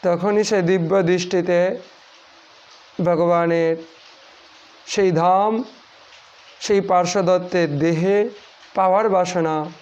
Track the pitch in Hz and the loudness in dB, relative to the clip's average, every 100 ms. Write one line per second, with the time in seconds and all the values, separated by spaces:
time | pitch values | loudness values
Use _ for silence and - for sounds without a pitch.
0 | 180 170 185 208 214 214 175 190 165 196 | -2 -2 0 0 0 0 2 0 2 0
1 | 175 180 180 180 175 175 185 240 - - | 2 0 0 -2 0 0 0 -4 -12 -20
2 | - - - - - - - - - - | -20 -20 -20 -20 -20 -20 -20 -20 -20 -4
3 | 175 170 170 170 170 170 165 165 165 - | -2 0 2 2 2 0 0 -2 -8 -20
4 | - - - - - - - - - - | -20 -20 -20 -20 -20 -20 -20 -20 -8 -2
5 | 190 160 175 190 208 220 - - - - | 0 2 2 2 2 -2 -6 -14 -20 -20
6 | - - - - - - - 202 196 180 | -20 -20 -20 -20 -20 -16 -2 -2 2 0
7 | 175 202 180 180 180 185 165 143 160 160 | 2 0 2 0 0 -2 0 0 0 0
8 | 185 202 226 - - - - - 190 190 | 0 0 0 -6 -20 -20 -10 -2 2 2
9 | 220 190 180 180 160 156 156 165 | 2 0 0 -2 -2 -2 -6 -12